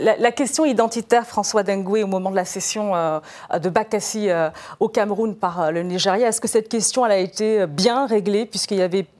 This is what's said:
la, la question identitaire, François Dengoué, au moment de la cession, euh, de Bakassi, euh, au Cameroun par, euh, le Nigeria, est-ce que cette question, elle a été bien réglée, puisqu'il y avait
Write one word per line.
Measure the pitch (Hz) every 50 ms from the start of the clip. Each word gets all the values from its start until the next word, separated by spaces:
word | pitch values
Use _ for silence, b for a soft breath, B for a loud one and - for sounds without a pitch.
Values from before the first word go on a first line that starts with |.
la, | 139 220 214
la | - 226 233
question | 233 - 277 226 - - 320
identitaire, | 294 247 202 226 220 - 233 - - 240 240 226
François | - - 214 196 - - 214
Dengoué, | 196 190 196 196 190 190 208 220
au | 208
moment | 196 190 185 185 190
de | 190
la | 190 180
cession, | 180 - 196 - - - 214 208 202 185
euh, | 170 165 160 156 156 B B B B B B - 180
de | 151 185
Bakassi, | 165 220 214 220 - 202 190 - - 220 208 196
euh, | 175 165 160 156 B B B B B -
au | 226 220
Cameroun | 220 233 208 214 202 190 226 220 196
par, | - 196 180 170 180
euh, | 165 156
le | 165 170
Nigeria, | 170 180 180 185 - 294 - 214 247 226
est-ce | 214 -
que | - 220
cette | - 226 220 -
question, | - 226 202 - - 262 247
elle | 220
a | 202 190
été | 185 185 - - 214 220 220 208 185
bien | 160 147 151 190 240 240 262 277
réglée, | 233 226 214 180 208 202 208 240
puisqu'il | 220 - 196 - - 208 190
y |
avait | 185 180 175 202 180 - _